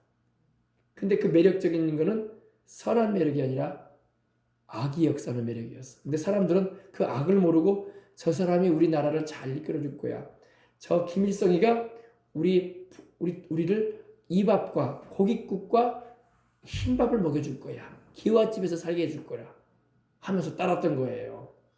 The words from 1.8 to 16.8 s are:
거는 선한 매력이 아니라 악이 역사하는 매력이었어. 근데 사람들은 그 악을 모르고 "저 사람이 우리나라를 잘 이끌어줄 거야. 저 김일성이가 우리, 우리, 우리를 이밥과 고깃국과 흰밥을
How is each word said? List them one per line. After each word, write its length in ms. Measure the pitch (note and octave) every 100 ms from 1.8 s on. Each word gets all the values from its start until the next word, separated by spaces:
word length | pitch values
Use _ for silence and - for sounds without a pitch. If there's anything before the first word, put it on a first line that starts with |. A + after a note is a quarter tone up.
| D#3+ D3+
거는 360 | E3 A3 - - _ _ _
선한 480 | - A3 A3+ G#3+
매력이 280 | G3+ D#3 C#3
아니라 460 | C3 C3+ D3 - - _ _ _ _ _ _ _ _
악이 380 | - C#3 C#3+ D3+
역사하는 400 | - - B2 A#2
매력이었어. 560 | A#2 A#2 - B2+ -
근데 140 | C3+ D#3
사람들은 720 | G3 G3+ F3 F#3 F#3 - -
그 140 | - -
악을 300 | C3 D3+ G3
모르고 560 | E3+ D#3+ F3+ G3+ - - - -
"저 160 | E3
사람이 360 | E3 F3+ F3 F#3
우리나라를 560 | D#3 E3 D#3 D3 D#3 D3+
잘 300 | - B2+ C3+
이끌어줄 420 | - D#3+ C#3+ -
거야. 300 | A#2+ A#2 - - _ _ _ _
저 280 | - E3+ F3
김일성이가 840 | F#3+ G3 F#3+ F#3+ E3+ A3+ A#3 - - - _ _
우리, 540 | D3 F3 F3+ F3+ - - - - -
우리, 260 | F3+ F3 -
우리를 540 | D#3+ D#3+ G#3+ G#3+ - - - -
이밥과 760 | F3+ F#3+ G3 - D#3 B2+ - -
고깃국과 960 | - G3 A3+ - G3 - A#3 A#3+ - - - _ _ _ _
흰밥을 560 | - -